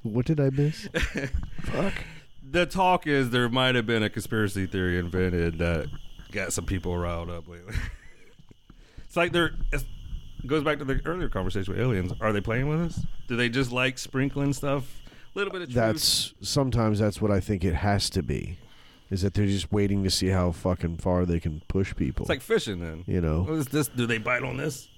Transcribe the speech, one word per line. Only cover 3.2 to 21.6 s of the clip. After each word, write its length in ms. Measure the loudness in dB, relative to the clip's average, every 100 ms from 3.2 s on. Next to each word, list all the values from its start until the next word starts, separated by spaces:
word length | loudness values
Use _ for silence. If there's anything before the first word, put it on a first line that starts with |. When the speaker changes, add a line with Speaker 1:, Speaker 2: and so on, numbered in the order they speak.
| 4
Speaker 2:
there 180 | 4 4
might 260 | 4 4
have 120 | 4 4
been 160 | 2
a 60 | 2
conspiracy 560 | 0 -2 0 2 0 -2
theory 320 | 0 2 2
invented 600 | 0 2 2 2 0 2
that 300 | 2 2 -2 -8 -10 -14 -10
got 220 | -6 -4
some 120 | -4
people 320 | -2 -2 -2 -2
riled 320 | -2 -4 -6
up 180 | -10 -12
lately. 260 | -16 -6 -4
<laughs> 60 | -4 -8 -18 -20 -20 -20 -20 -20 _ -20 -20 -18
It's 120 | -6 0
like 160 | 2
they're, 200 | 2 2 2 0
it 120 | 0 -4 -10 -10 -10 -10 -10 -2
goes 160 | 0
back 160 | 0 0
to 60 |
the 160 | 0 -2 0
earlier 220 | -2 -2
conversation 440 | 0 0 -2 -2
with 80 | 0
aliens. 300 | 0 2 -2 -2
Are 120 | 0
they 80 | 0
playing 280 | 0 0 0
with 120 | 0
us? 240 | -2 -2 -4 -4 -4
Do 80 | 0
they 120 | 0
just 240 | 2 0
like 260 | 0 -2 -2
sprinkling 540 | -4 0 0 0 0
stuff? 480 | 0 -2 -2 -4 -10 -14 -18 -12
A 40 | -6
little 140 | -4
bit 100 | -4
of 60 | -2
truth? 60 | 2
Speaker 1:
That's, 580 | 2 2 2 0 -2 -8
sometimes 580 | -2 2 2 4 4 4
that's 220 | 2 2
what 100 | 2
I 100 | 2
think 240 | 2 0
it 100 | 2
has 360 | 2 2 2 2
to 120 | -2
be, 360 | 0 -2 -4 -10 -14 -20 -20 -20 -6
is 120 | 0
that 120 | 0
they're 120 | 2 2
just 260 | 2 0
waiting 320 | 2 4 4
to 60 | 2
see 180 | 2 2
how 240 | 4 2
fucking 460 | 2 0 0 -2 -2
far 260 | 0 2
they 160 | 2 2
can 220 | 0 -6